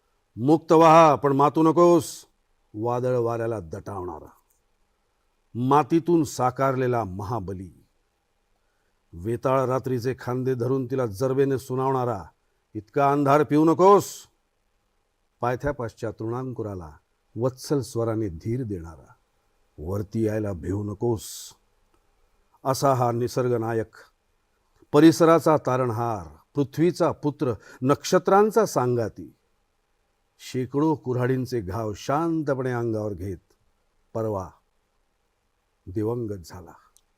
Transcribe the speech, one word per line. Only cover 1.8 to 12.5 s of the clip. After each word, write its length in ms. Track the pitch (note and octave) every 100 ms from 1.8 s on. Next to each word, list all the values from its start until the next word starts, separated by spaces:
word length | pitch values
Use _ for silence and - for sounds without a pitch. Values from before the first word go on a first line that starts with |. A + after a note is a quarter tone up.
| F3 E3+ - - - _ _ _ _
वादळ 440 | G#2+ A#2 B2 B2+ B2
वाऱ्याला 420 | A#2 A#2 A#2 A2
दटावणारा, 680 | D#2+ G2 - G2 F2+ D2+ - _ _ _ _ _ _ _ _ _ _ _ _ A2+
मातीतून 680 | B2+ C#3+ - E3 E3 E3+
साकारलेला 800 | C#3+ - B2+ B2 C3+ B2+ B2 A#2+
महाबली, 800 | G2 F#2 G2 A#2 F2+ F#2 F2+ C#2 _ _ _ _ _ _ _ _ _ _ _ _ _
वेताळ 520 | E2+ G2+ A#2+ C3+ C3+ B2+
रात्रीचे 500 | C3 B2+ B2+ A#2+ -
खांदे 340 | - B2+ B2+
धरून 320 | B2+ C3+ C3+ B2
तिला 200 | C3+ A#2+
जरबेने 520 | G2 C3 C3 C#3 C3
सुनावणारा, 680 | - B2+ C3+ C3 B2 G2+ - _ _